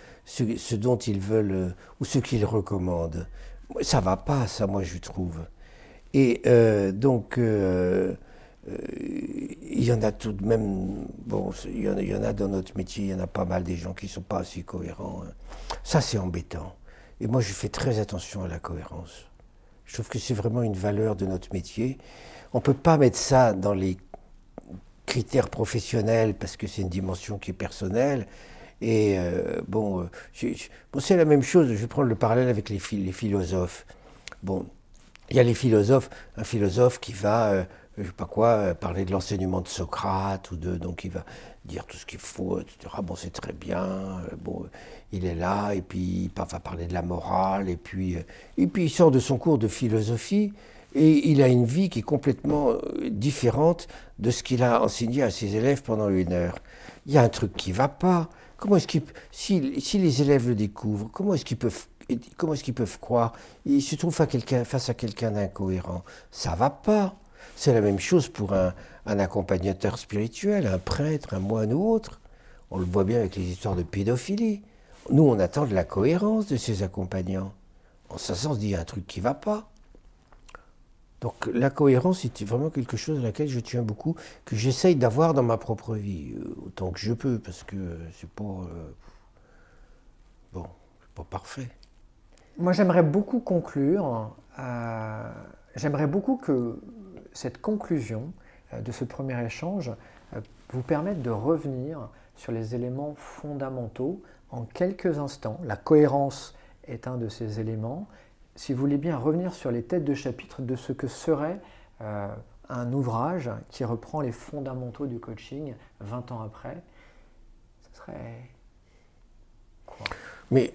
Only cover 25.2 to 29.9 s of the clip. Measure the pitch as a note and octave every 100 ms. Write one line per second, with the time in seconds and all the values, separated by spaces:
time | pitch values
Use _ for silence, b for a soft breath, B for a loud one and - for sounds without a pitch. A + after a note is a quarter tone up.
25.2 | - C3+ - G#2 G#2+ A2 - A#2+ G#2+ A2+
26.2 | A2 G2 F#2+ - G2+ - F#2 F#2 F#2+ F2+
27.2 | - G2+ - F2+ - - G2 A2 C#3+ C3+
28.2 | G2 B B B B B A2+ A2 G#2 F#2+
29.2 | F2 F2+ E2+ - - G#2+ G#2